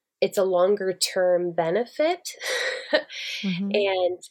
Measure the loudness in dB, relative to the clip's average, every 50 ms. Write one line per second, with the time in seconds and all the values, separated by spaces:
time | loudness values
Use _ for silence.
0 | _ _ _ _ -2 0 2 2 2 2 4 4 4 4 4 2 0 -2 -2 -2
1 | -4 -2 0 2 2 4 4 2 2 0 0 0 0 0 0 0 -2 -2 -2 0
2 | 0 0 0 -2 -6 -12 -14 -10 -6 -4 -4 -2 -2 -4 -4 -6 -2 0 0 0
3 | 0 -4 -10 -12 -10 -10 -8 -6 -4 -4 -2 -2 -2 0 0 2 2 2 2 2
4 | 0 0 -2 -4 -12 -18